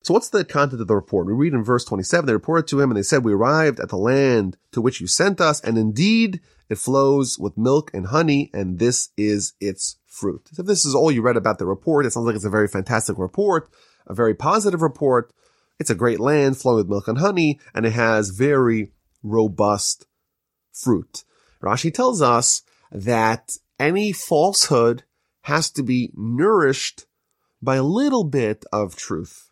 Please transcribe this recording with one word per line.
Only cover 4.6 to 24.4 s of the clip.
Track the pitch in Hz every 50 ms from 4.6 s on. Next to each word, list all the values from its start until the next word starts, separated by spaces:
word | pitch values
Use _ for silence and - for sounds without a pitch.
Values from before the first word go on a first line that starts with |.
| _ _
to | - 120
which | 113 127 127 -
you | 87
sent | 92 - - 170 202 196 -
us, | 175 156 147 -
and | - - 113
indeed | 113 110 110 104 113 175 208 226 226 226 208 185 170 _ _ _ _ _ _
it | 110
flows | - - - 131 139 139 139 143 139 135 120 -
with | - 92 101 -
milk | 107 113 127 139 151 151 - -
and | 98 90
honey, | 95 123 156 170 156 143 139 - - -
and | - 98 92 92 87
this | 113 120 127 - - - _
is | - 107 107 104 104 95 - _ _
its | 98 101 92 - - - - _ _ _ -
fruit. | - - 196 - - _ _ -
If | - 180
this | 196 208 160 -
is | 147 131
all | 135 156 160
you | 143 117 110
read | 123 117
about | 113 95 110 107
the | - 98
report, | 90 98 - _ - 156 143 143
it | 117
sounds | - 120 117
like | 117 107
it's | 107 98
a | 104
very | 95 107 104
fantastic | 101 - 98 92 - 120 110 - - 101
report, | - 92 92 - - 202 202 180 160 - _ _ _ _ _ _ _ _
a | - -
very | 101 120 110 107
positive | - - 151 190 220 208 208 180 165
report. | 165 151 160 - 151 135 127 120 120 _ _ _ _ _ _ _ _ _ _ _
It's | 156 -
a | 113
great | 82 123 117 113 85
land | 113 139 151 151 139 139 135
flowing | 131 - 131 120
with | 110 101
milk | 87 104 101 -
and | - 110
honey, | 131 170 202 202 175 165 151 143 _ _ - _
and | - 113
it | 113 110
has | 120 117 113 110 107 104 98
very | 95 98 131 143 147 135 127 120 113 110 104 - _ _ _ _ _ _ -
robust | 104 107 113 110 107 87 - 104 104 104 101 - - - _ - _ _ _ _ _ _ _ _ _ _ _ _ _
fruit. | _ - - 127 113 85 - _ - - _ _ _ _ _ _ _ _ -
Rashi | 95 107 123 - 165
tells | 151 - 254 254 247 175
us | 147 120 120 117 123 - - - _ _ _ _ _ _
that | - 101 95 117 120 113 110 110 113 113 _ - - - _ _ _ -
any | 135 151 180 196 214 208
falsehood | 185 - - - 170 147